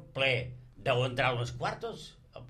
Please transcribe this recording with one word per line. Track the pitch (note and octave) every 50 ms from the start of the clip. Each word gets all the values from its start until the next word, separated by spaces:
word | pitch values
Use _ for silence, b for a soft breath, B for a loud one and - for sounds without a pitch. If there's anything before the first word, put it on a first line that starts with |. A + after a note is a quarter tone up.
| - - -
ple. | C3+ C3+ C3+ B2 G2+ - - - - - - -
D'on | - - C3+ B2 B2 B2+ B2+ A#2+
trauen | C#3 B2+ C3 B2 A2+
els | A#2 A#2+
quartos? | - - D#3+ G#3 G#3+ - A#3 A3+ F#3+ - - - - - - - - - - -